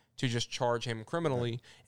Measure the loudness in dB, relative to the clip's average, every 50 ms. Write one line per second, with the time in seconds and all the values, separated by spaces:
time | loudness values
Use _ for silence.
0 | _ _ _ -2 -2 0 0 0 -2 -2 -2 0 2 2 2 2 0 -2 -4 -4
1 | -4 -4 -2 0 2 2 2 2 0 0 -2 -4 -8 -12 -20 -20 -4